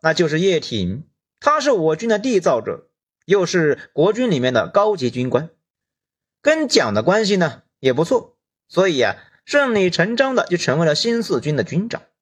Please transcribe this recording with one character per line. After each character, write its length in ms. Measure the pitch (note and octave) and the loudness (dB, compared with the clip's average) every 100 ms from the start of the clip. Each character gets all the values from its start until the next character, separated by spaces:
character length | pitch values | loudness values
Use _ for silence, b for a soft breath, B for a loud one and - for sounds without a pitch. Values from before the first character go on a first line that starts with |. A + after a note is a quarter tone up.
那 100 | D#3+ | 0
就 140 | D#3 D#3+ | 2 0
是 120 | D#3 | 2
叶 200 | F#3+ E3 | 2 0
挺， 480 | - A2 F2+ A2+ - _ _ _ | -2 -4 -4 -4 -10 _ _ _
他 200 | - D4+ | 0 0
是 120 | C#4 | 2
我 240 | A3 D#3+ D#3+ | 0 0 -2
军 120 | A3+ | -2
的 120 | G#3 | -2
缔 200 | B3+ G3+ | 0 0
造 220 | F3 B2 | 0 -2
者， 300 | - - - _ _ _ - | -4 -8 -12 _ _ _ -6
又 220 | G3 E3+ | -4 -2
是 420 | F#3 D#3 B2+ - | 0 0 -2 -6
国 200 | - F3+ | -2 0
军 160 | A3 B3+ | 0 -2
里 100 | C#3+ | 0
面 140 | B2 | 0
的 160 | A#2+ - | 0 0
高 260 | G3+ G#3+ G3 | 0 0 0
级 140 | B2 | -4
军 200 | B2 B2+ | -4 -2
官， 200 | A#2+ D#3+ _ _ _ _ _ _ _ _ _ | -2 -2 _ _ _ _ _ _ _ _ _
跟 260 | D4 D#4+ C#4+ | 0 0 2
蒋 260 | A#3 B2 | 0 2
的 100 | G2+ | 0
关 220 | B2+ G#3 G3+ | 2 2 2
系 100 | G3 | 0
呢 280 | D#3+ A2 _ _ | 0 -4 _ _
也 120 | C3 | -2
不 120 | B2+ | 0
错， 340 | E3 B3 - _ _ _ _ | 0 -2 -2 _ _ _ _
所 180 | - F#3+ | 0 0
以 140 | C#3+ | 2
啊， 160 | G#2+ B B B | 0 B B B
顺 320 | - D4 C4+ G#3+ | -2 2 2 2
理 140 | F3+ | 2
成 260 | E3+ F#3 A#3+ | 2 0 2
章 200 | C4+ B3 | 2 0
的 100 | - | 0
就 100 | F3 | -2
成 240 | - C#3+ | 0 2
为 60 | D#3+ | 2
了 100 | D3 | 2
新 260 | A#3 A#3 | 0 -2
四 200 | G#3 C#3 | 0 -2
军 140 | D3 C#3+ | 0 -2
的 60 | |
军 260 | - D3+ A3+ | -2 -4 -4
长。 140 | - - _ | -6 -12 _